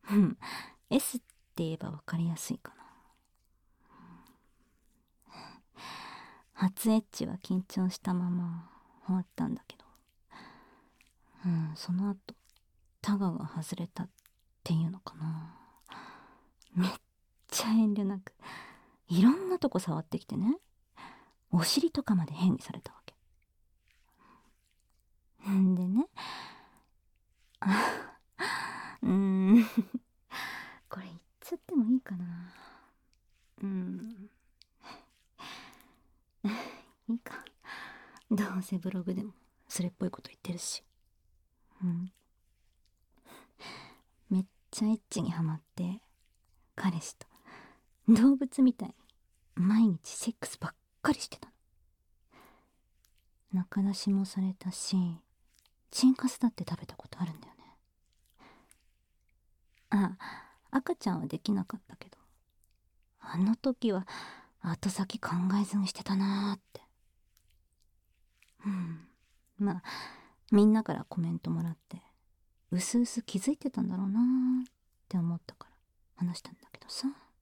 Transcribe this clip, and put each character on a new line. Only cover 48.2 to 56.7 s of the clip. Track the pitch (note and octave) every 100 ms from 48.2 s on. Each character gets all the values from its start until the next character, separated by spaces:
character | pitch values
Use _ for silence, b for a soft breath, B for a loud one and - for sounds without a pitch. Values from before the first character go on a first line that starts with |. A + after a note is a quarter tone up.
| B3 C#4
物 | C4+ -
み | C4
た | - -
い |
に | - _ _ _ _ _ -
毎 | F3+ G#3+ A3+
日 | E3 -
セ | - -
ッ | -
ク | -
ス | -
ば | D#3+
っ | - _ _
か | -
り | C#4+
し | -
て | -
た | - _ _ _ _ _ _ _ _ b b b b b _ _ _ _ _ _ _
の。 | F#3
中 | F3+ -
出 | G3
し | F#3+ -
も | G3 G3
さ | -
れ | F#3+
た | F#3 F#3
し、 | - - F#3+ F3+ E3 _ _ _ _ _ _ _
チ | - B3+
ン | C4
カ | C4
ス | -
だ | A#3+
っ |
て | -
食 | -